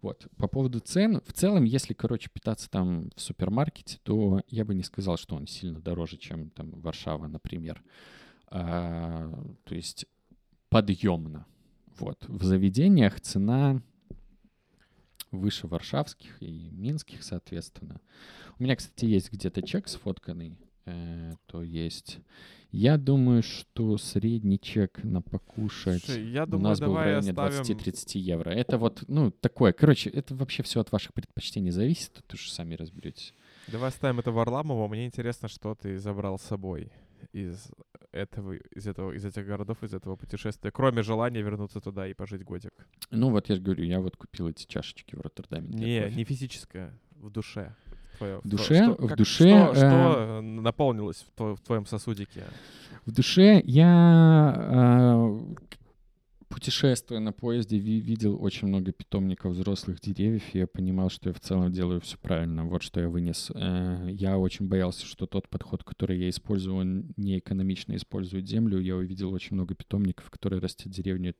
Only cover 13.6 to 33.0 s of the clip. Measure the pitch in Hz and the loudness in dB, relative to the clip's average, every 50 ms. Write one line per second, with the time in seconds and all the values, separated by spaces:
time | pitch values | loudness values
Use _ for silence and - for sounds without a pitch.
13.6 | 143 139 135 131 - _ _ _ _ _ - - - - _ _ _ _ _ _ | 2 2 2 0 -4 _ _ _ _ _ -20 -20 -20 -20 _ _ _ _ _ _
14.6 | _ _ _ _ _ _ _ _ _ _ _ _ - _ - 95 92 104 - - | _ _ _ _ _ _ _ _ _ _ _ _ -18 _ -10 -4 -4 -4 -4 -4
15.6 | - 82 82 85 - - - 135 147 - - _ - - - - - - 82 80 | -8 -6 -8 -8 -6 -4 -4 -4 -4 -6 -10 _ -20 -20 -20 -18 -16 -14 -14 -14
16.6 | 82 80 82 90 98 120 151 156 - _ - - - - - 87 _ - - 85 | -14 -16 -14 -8 -8 -6 -6 -6 -8 _ -20 -20 -14 -10 -10 -12 _ -10 -12 -12
17.6 | 85 - _ - - - - - _ _ _ - - - - - - - - _ | -12 -12 _ -20 -18 -18 -18 -20 _ _ _ -20 -20 -20 -20 -20 -20 -20 -12 _
18.6 | 123 131 131 - - - _ - - 113 107 95 - - - 101 - 92 - - | -2 -2 -2 -2 -4 -16 _ -4 0 2 2 2 0 -2 -12 -6 -6 -6 -4 -4
19.6 | 90 - - - - - - - - 101 92 - _ - 87 87 85 82 85 - | -8 -4 -6 -6 -6 -6 -14 -10 -8 -10 -10 -8 _ -12 -12 -10 -12 -14 -14 -18
20.6 | - _ _ _ _ - 87 87 85 85 85 85 82 82 82 - _ _ - 85 | -20 _ _ _ _ -12 -12 -10 -10 -10 -10 -10 -12 -12 -14 -16 _ _ -12 -10
21.6 | 85 85 82 82 82 82 - - - - - - - _ _ - - - - - | -10 -8 -6 -6 -6 -6 -8 -12 -18 -18 -20 -20 -20 _ _ -20 -20 -20 -20 -20
22.6 | _ _ - 101 101 127 151 156 135 135 139 139 127 123 123 117 110 - - - | _ _ -4 2 4 4 4 4 4 4 4 4 6 6 6 4 4 0 -6 -14
23.6 | - _ _ - 117 110 107 104 - - - 101 92 113 117 117 107 101 98 98 | -16 _ _ -4 0 0 0 -2 -2 -4 -4 -2 0 0 -2 0 2 2 2 2
24.6 | - - - 110 101 92 _ - - 110 95 90 - - - 95 - _ - 117 | 0 -4 0 0 0 0 _ -8 -6 -4 -4 -4 -4 -4 -8 -8 -8 _ -8 -6
25.6 | 110 104 - - - 92 90 90 - - 135 117 107 113 120 139 156 - 98 95 | -6 -6 -6 -4 -2 -2 -2 -2 -2 -4 -8 -6 -6 -6 -4 -4 -4 -2 -2 0
26.6 | 95 104 107 95 - 101 95 92 - 101 98 101 101 98 92 87 - 143 139 139 | 2 2 0 2 0 0 0 2 2 2 2 2 0 -2 -2 -2 -2 -2 -2 -2
27.6 | 131 123 165 107 - 95 92 - - - - 101 92 90 87 82 82 82 90 110 | -2 -2 -4 -4 -4 -6 -6 -8 -10 -8 -6 -6 -2 -2 -2 -2 -2 -2 -2 -2
28.6 | 123 - - 117 117 117 - - - - - 151 156 160 - _ - 123 _ - | -2 0 0 0 0 0 -2 -4 -10 -4 0 2 2 2 0 _ -2 -2 _ 6
29.6 | 127 101 87 - - 151 139 - - 208 - 135 - - 135 131 139 - - - | 6 6 6 6 6 6 6 6 2 -6 -6 -6 -6 -6 -6 -8 -6 -6 -6 -8
30.6 | 131 - - 117 107 - - 107 - - - - - - _ - - - - - | -6 -4 -2 -2 -2 0 -2 -4 -4 -4 -10 -12 -12 -8 _ -10 -10 -8 -6 -4
31.6 | 98 90 87 90 107 131 165 - - - _ - - _ - - - - - - | -2 -2 0 0 0 0 0 -2 -4 -16 _ -20 -20 _ -16 -14 -14 -12 -12 -10
32.6 | 85 82 82 80 80 80 85 - | -10 -10 -10 -10 -12 -14 -14 -14